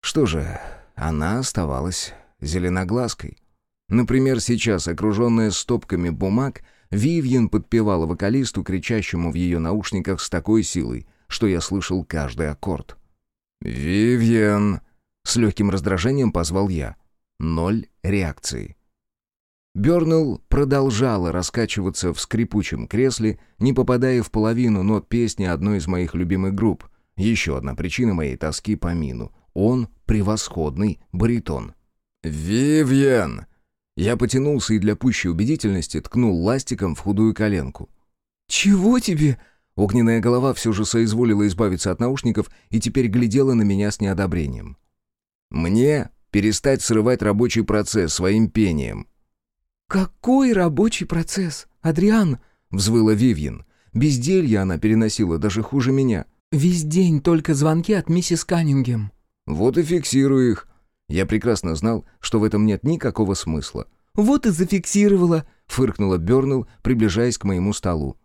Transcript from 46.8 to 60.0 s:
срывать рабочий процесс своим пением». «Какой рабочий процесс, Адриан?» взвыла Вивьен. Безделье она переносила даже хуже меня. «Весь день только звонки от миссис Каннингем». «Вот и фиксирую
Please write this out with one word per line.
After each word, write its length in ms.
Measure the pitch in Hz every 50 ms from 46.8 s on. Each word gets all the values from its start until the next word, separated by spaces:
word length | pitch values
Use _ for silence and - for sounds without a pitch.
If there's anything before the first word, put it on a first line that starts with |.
| -
срывать 400 | - 120 110 107 120 127 113 -
рабочий 400 | 107 101 101 120 120 - 113 110
процесс 520 | - 104 107 104 - - 110 90 78 -
своим 360 | - 90 92 101 110 113 104
пением». 580 | - 110 110 98 82 76 67 57 52 50 - _ _ _ _ _ _ _ _ _ _ _ _ _ _ _ _
«Какой 680 | _ - 190 190 - - _ - 240 262 269 269 254 226
рабочий 540 | 196 180 170 151 127 202 226 220 - 180
процесс, 600 | - - 165 165 - - 196 190 170 143 - - _ _ _
Адриан?» 580 | _ 160 160 147 175 208 220 226 208 165 135 - - _ _ _ _ _
взвыла 420 | - 98 95 104 113 117 110 110 110
Вивьен. 520 | 104 120 131 110 73 73 69 55 - - _ _ _ _ _ _
Безделье 640 | 113 131 151 139 123 120 143 190 185 170 139 110 101
она 200 | 95 95 90 78
переносила 600 | 78 107 110 110 113 107 - - 110 87 82 80
даже 240 | - 107 90 110 110
хуже 300 | - - 143 123 127 135
меня. 340 | 135 135 131 113 85 - - _ _ _ _
«Весь 320 | - 147 139 180 180 175 156
день 380 | 151 151 180 190 175 160 147
только 340 | 139 175 170 160 156 - 160
звонки 380 | 135 147 156 156 165 165 - 214
от 160 | 190 - -
миссис 360 | 160 180 175 - 175 165 -
Каннингем». 680 | - 185 170 165 151 139 135 131 120 123 113 104 104 - _ _ _ _ _ _
«Вот 320 | - - 78 95 123 127 170
и 40 | 170
фиксирую 680 | 151 170 180